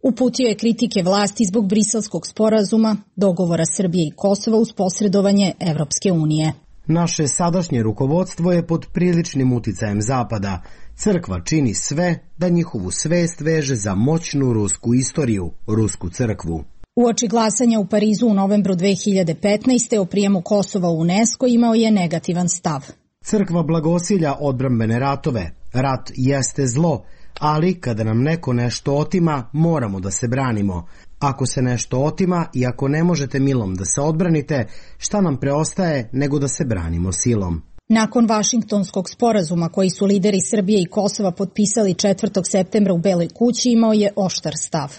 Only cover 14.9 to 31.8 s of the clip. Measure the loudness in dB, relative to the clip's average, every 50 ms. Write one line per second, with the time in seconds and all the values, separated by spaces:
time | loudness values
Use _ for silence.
14.9 | 2 2 0 0 -2 -2 0 0 0 -2 -2 -6 -8 -8 -6 -2 0 0 2 0
15.9 | -2 -4 -8 -8 -4 -2 -2 -2 -2 -4 -4 -6 -6 -6 -8 -10 -14 -18 -20 _
16.9 | _ 2 2 2 2 0 -2 0 0 0 0 2 2 2 2 2 2 2 0 0
17.9 | 0 0 2 2 2 2 2 2 2 2 2 2 2 2 2 2 0 0 2 0
18.9 | 0 0 0 0 2 2 2 0 -2 -2 0 0 0 2 2 2 2 2 2 0
19.9 | 0 0 0 0 0 0 2 2 2 0 0 0 0 0 0 0 -2 -2 0 0
20.9 | 0 2 2 2 2 2 2 0 0 0 0 2 4 4 4 4 4 4 4 4
21.9 | 4 4 2 0 -2 -4 -2 -2 -2 0 0 -2 -2 -2 _ -2 -4 -4 -6 -12
22.9 | -20 _ _ _ _ _ -8 -2 0 0 0 2 0 0 0 2 0 0 2 2
23.9 | 0 0 0 0 0 2 2 0 0 -2 -2 -2 -2 0 0 0 2 2 2 2
24.9 | 0 0 0 0 -2 -2 -2 -2 -2 -2 -4 -6 -10 -12 -14 -6 -2 -2 0 0
25.9 | 0 -2 -4 -10 -6 -2 0 2 2 2 0 -2 -2 -2 -2 0 0 2 2 2
26.9 | 0 -2 -4 -12 -18 -16 -16 -16 -12 -4 -2 0 0 2 2 0 0 -2 -2 -4
27.9 | -2 -2 -2 0 0 2 2 0 0 -2 -2 -2 -2 0 0 -2 -4 -4 -4 -2
28.9 | 0 0 0 0 0 2 2 2 0 -2 -4 -6 -2 0 2 2 2 0 0 -2
29.9 | -4 -4 -6 -6 -4 -4 -2 -2 0 0 0 0 0 0 0 -2 -2 -4 -6 -8
30.9 | -16 -18 -18 -20 -10 -4 -2 -2 -2 -2 -4 -4 0 0 0 0 0 -2